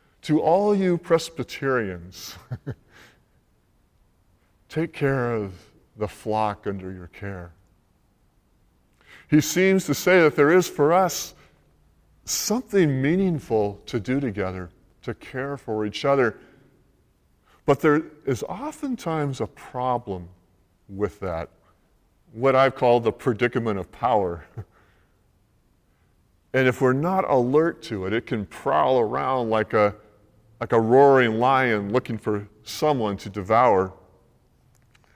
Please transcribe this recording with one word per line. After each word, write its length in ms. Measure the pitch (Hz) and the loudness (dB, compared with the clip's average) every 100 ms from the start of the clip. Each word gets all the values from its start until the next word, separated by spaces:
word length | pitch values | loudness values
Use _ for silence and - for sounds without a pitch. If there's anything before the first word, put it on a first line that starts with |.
| _ _ | _ _
"To 200 | - 151 | -2 0
all 320 | - 180 208 | 2 2 2
you 240 | 202 190 175 | 2 0 -2
Presbyterians, 1400 | - 165 - - - - 139 127 104 87 87 - - - - - - | 0 -2 -2 -10 -10 -6 -2 -2 -2 -8 -14 -18 -18 -18 -16 -14 -12
<laughs> 100 | - _ - - _ _ _ _ _ _ _ _ _ _ _ _ _ _ _ _ | -14 _ -20 -20 _ _ _ _ _ _ _ _ _ _ _ _ _ _ _ _
take 240 | 156 170 | -6 -6
care 400 | - 139 135 120 | -2 -2 0 -2
of 200 | 117 98 87 - _ _ - | -2 -6 -10 -20 _ _ -8
the 100 | 104 | -8
flock 600 | - 110 107 107 101 107 | -8 -4 0 0 -2 -8
under 240 | 98 92 | -8 -8
your 160 | 92 87 | -12 -16
care." 440 | - 101 95 87 80 _ _ _ _ _ _ _ _ _ _ _ _ _ _ _ - - | -14 -12 -12 -14 -20 _ _ _ _ _ _ _ _ _ _ _ _ _ _ _ -20 0
He 120 | 151 | 2
seems 440 | 147 175 190 190 180 | 2 2 2 2 0
to 80 | |
say 280 | 143 - 185 | -2 4 6
that 140 | 156 147 | 6 6
there 160 | 143 | 4
is 180 | 180 175 | 4 2
for 240 | - 147 | 0 2
us 420 | 180 185 - - - _ _ _ _ _ _ _ _ | 4 2 -2 -10 -16 _ _ _ _ _ _ _ _
something 760 | - - - 220 - 202 160 131 | -10 -8 -4 -4 0 2 2 2
meaningful 800 | 135 180 190 156 - 110 104 101 - | 0 0 0 -2 -2 0 0 -4 -8
to 120 | 120 | -8
do 200 | 101 135 | -4 -4
together, 500 | 135 101 92 92 90 _ _ _ | -2 -4 -6 -6 -12 _ _ _
to 120 | - | -12
care 440 | 113 - 131 139 143 | -12 -12 -10 -8 -10
for 280 | - 107 107 | -6 -4 -4
each 200 | 101 143 | -2 0
other. 320 | 139 120 - - _ _ _ _ _ _ _ _ _ _ _ - | 2 2 0 -18 _ _ _ _ _ _ _ _ _ _ _ -2
But 160 | 139 | 2
there 220 | 160 147 165 - - | 4 2 0 -12 -6
is 180 | 127 | -6
oftentimes 1000 | - 180 294 - 277 247 170 160 143 131 | -6 -10 -12 -10 -8 -8 -6 -4 -4 -6
a 60 | 107 | -8
problem 800 | - - 127 127 120 117 92 87 - _ _ _ _ _ | -10 -14 -6 -2 -2 -4 -10 -10 -20 _ _ _ _ _
with 320 | 98 101 - | -6 -6 -4
that, 300 | 95 82 82 _ _ _ _ _ _ _ _ | -8 -6 -8 _ _ _ _ _ _ _ _
what 240 | 110 135 131 | -2 2 4
I've 200 | 135 - | 2 2
called 280 | 127 120 | 2 4
the 80 | 113 | 2
predicament 680 | - - 107 120 120 117 98 | -2 -4 0 0 -2 -4 -4
of 120 | 87 | -6
power. 540 | - 120 113 92 85 - - | -4 0 0 0 -6 -12 -18
<laughs> 100 | - _ _ _ _ _ _ _ _ _ _ _ _ _ _ _ _ _ _ | -18 _ _ _ _ _ _ _ _ _ _ _ _ _ _ _ _ _ _
And 120 | 131 127 | 0 0
if 160 | 123 | 2
we're 120 | 131 | 2
not 360 | 131 165 190 - | 2 0 -2 2
alert 540 | 131 123 143 165 - | 2 2 2 2 -2
to 220 | - 104 92 | -10 -8 -4
it, 80 | |
it 120 | 113 - | -4 -4
can 200 | 117 98 | -8 -8
prowl 540 | - 139 147 139 131 | -8 -2 0 2 2
around 500 | 110 127 135 131 117 | 0 -2 -2 -2 0
like 240 | 110 110 | -2 0
a, 200 | 110 104 101 _ _ _ _ _ - | 2 2 0 _ _ _ _ _ -12
like 100 | 120 | 0
a 80 | 117 | 0
roaring 600 | 113 127 139 135 120 110 | 4 6 8 6 4 2
lion 520 | 123 135 127 107 101 | 2 2 2 -2 0
looking 260 | 120 - 110 | -2 -2 -8
for 300 | - 104 101 _ | -4 -4 -6 _
someone 540 | - - 156 139 107 98 | -16 -4 0 0 -2 -4
to 120 | 110 | -8
devour. 640 | 101 95 113 123 98 92 - _ _ _ _ _ _ _ _ _ _ _ | -10 0 4 6 4 2 -4 _ _ _ _ _ _ _ _ _ _ _